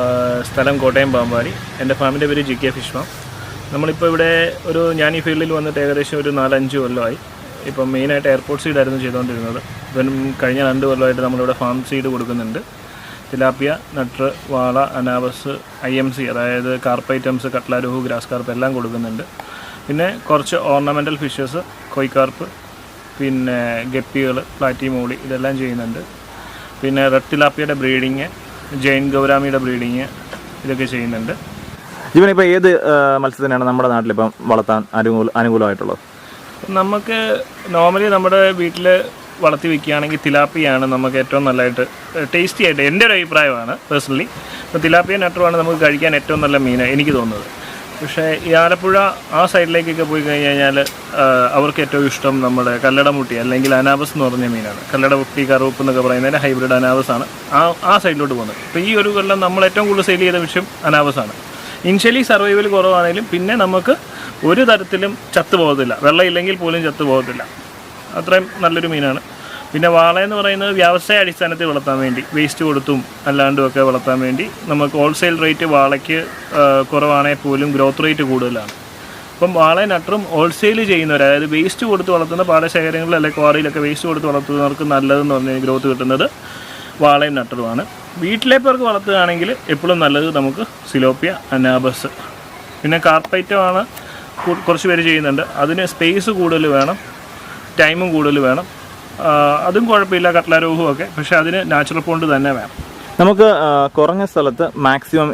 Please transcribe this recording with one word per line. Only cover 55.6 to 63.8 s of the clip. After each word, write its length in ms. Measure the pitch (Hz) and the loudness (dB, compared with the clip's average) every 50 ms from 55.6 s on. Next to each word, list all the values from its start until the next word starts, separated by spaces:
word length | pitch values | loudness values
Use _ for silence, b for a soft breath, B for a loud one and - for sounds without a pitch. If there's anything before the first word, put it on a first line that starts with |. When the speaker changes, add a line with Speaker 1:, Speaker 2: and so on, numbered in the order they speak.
| 131 135 127 - 135 | 2 0 -2 -2 0
Speaker 1:
എന്നൊക്കെ 200 | 135 127 127 127 127 | 0 2 2 2 2
പറയുന്നതിൻ്റെ 340 | 127 123 127 135 147 143 135 | 2 0 0 0 0 0 0
ഹൈബ്രിഡ് 320 | 139 131 127 127 131 131 127 | 0 0 0 0 2 2 2
അനാബസ് 320 | 131 127 127 135 131 - 123 117 | 4 2 2 2 0 0 -2 -2
ആണ് 100 | 131 - - - - - 143 143 | -4 -6 -10 -14 -6 0 2 2
ആ, 20 | 160 165 170 - - 180 | 4 2 0 0 2 2
ആ 40 | 196 202 - | 4 4 4
സൈഡിലോട്ട് 300 | 185 156 147 147 139 131 120 | 2 0 0 -2 -2 -2 -4
പോകുന്നത്. 200 | 117 107 104 - - - | -4 -6 -8 -10 -10 -8
അപ്പോൾ 160 | - 170 180 208 | -4 -4 -2 0
ഈ 20 | 220 208 202 | 2 2 2
ഒരു 80 | 208 208 202 | 2 0 0
കൊല്ലം 200 | 190 196 196 196 190 | 0 0 0 2 0
നമ്മൾ 180 | 180 185 196 190 185 | 0 2 4 2 2
ഏറ്റവും 180 | 185 208 208 202 | 4 2 2 2
കൂടുതൽ 160 | 202 196 190 202 | 0 0 0 0
സെയിൽ 140 | 185 180 185 | 0 2 2
ചെയ്ത 160 | 180 175 175 170 156 | 2 2 0 -2 -2
ഫിഷും 200 | - 180 180 - - - - 156 | -2 -4 -4 -6 -8 -6 -2 2
അനാബസ് 320 | 151 151 147 143 131 135 117 | 4 4 4 2 0 -2 -4
ആണ്. 100 | 104 107 - - - B B B B B B B 175 | -6 -8 -12 -14 -16 B B B B B B B 2
Initially 320 | 190 202 190 233 240 269 254 - | 2 4 4 2 2 2 2 2
സർവൈവൽ 360 | 226 202 202 202 202 208 208 208 | 2 4 4 4 4 4 2 2
കുറവാണെങ്കിലും 540 | 196 190 180 185 185 175 175 170 170 196 226 214 - | 4 4 4 4 4 4 2 2 0 -2 -4 -4 -4
പിന്നെ 200 | 175 180 196 226 240 | -2 0 0 2 2
നമുക്ക് 320 | 196 185 185 185 | 2 2 2 2